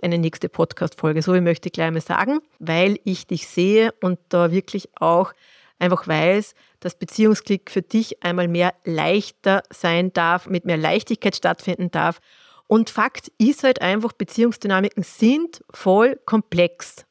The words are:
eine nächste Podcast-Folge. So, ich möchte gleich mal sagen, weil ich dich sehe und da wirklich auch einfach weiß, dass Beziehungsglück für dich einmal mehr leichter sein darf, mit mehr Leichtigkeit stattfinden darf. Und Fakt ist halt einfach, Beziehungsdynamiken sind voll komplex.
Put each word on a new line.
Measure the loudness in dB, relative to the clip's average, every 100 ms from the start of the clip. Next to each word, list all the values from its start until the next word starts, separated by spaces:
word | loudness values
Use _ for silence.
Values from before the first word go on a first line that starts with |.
eine | -2 0
nächste | -2 -4 -6
Podcast-Folge. | -2 -2 -2 -8 -4 -2 0
So, | 0
ich | 2
möchte | 2 -2 -4
gleich | -4 -4
mal | -4
sagen, | -2 -2 0 -2 -6 _
weil | -4 2 2 0 -4
ich | -6 -6
dich | -8 -4
sehe | 0 2 4 2 0
und | -4 -4 _
da | 0 2
wirklich | 0 -4 -8 -12 -4
auch | 2 2 0 -6 _ _ _ _
einfach | -2 0 -2
weiß, | 0 2 2 -2 -12 _ _
dass | -12 -10
Beziehungsglück | -8 2 2 2 0 -4 -4
für | -6
dich | -2 -2 -2 -4
einmal | -4 -2 0
mehr | 0 0 -2
leichter | -6 -2 0 0 -2 -4 0 0 -2
sein | -4 -2 0 0
darf, | 0 0 0 -2
mit | -4 -2
mehr | -2
Leichtigkeit | 0 0 -2 -2 -2 0
stattfinden | -2 -2 -4 -4 -4
darf. | -2 -2 -4 _ _ _ _ 0
Und | 2 2
Fakt | 0 -2 -4 -14 0
ist | 2 4
halt | 2 2
einfach, | 0 -2 -4
Beziehungsdynamiken | -6 -6 0 0 0 0 0 0 -2
sind | -8 2 2 2 -2 -8 -20
voll | -4 2 4 4 0 -2
komplex. | -2 0 0 0 0 -14 -16 -20